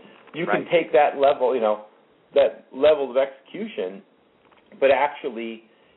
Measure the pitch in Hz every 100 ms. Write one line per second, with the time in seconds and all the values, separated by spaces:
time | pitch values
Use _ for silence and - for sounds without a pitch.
0 | - - - 147 175 - 135 170 160 156
1 | 147 139 135 143 127 127 110 107 - _
2 | _ _ _ - 139 - - 131 143 151
3 | 135 123 135 - _ 165 214 - 92 -
4 | - _ _ _ _ _ _ - 135 131
5 | 143 - 147 113 117 110 - _ _